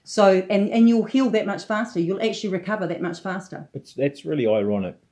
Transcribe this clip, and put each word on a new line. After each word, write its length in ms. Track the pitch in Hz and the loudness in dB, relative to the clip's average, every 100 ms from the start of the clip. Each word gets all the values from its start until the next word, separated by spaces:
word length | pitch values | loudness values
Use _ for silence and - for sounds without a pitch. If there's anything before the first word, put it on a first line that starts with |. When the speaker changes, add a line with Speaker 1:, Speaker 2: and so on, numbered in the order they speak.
Speaker 1:
So, 420 | - - 196 190 185 | -4 4 6 6 2
and, 220 | 202 208 | 0 2
and 180 | 226 233 | 4 6
you'll 180 | 233 214 | 4 2
heal 240 | 269 262 | 0 2
that 160 | 214 202 | 0 -2
much 180 | 196 | -6
faster. 340 | - 214 220 175 | -6 -6 -4 -2
You'll 240 | 170 190 | -2 -2
actually 280 | 220 - 208 | -4 -4 -4
recover 360 | 185 175 208 175 | -4 -4 -4 -4
that 160 | 175 | -6
much 180 | 175 170 | -6 -8
faster. 460 | 190 185 185 151 151 | -8 -8 -10 -16 -14
Speaker 2:
It's, 180 | 135 - | -16 -12
that's 300 | - 139 139 | -4 -4 -4
really 220 | 160 151 110 | -6 -2 0
ironic 520 | 107 104 101 92 - _ | 2 0 -2 -4 -10 _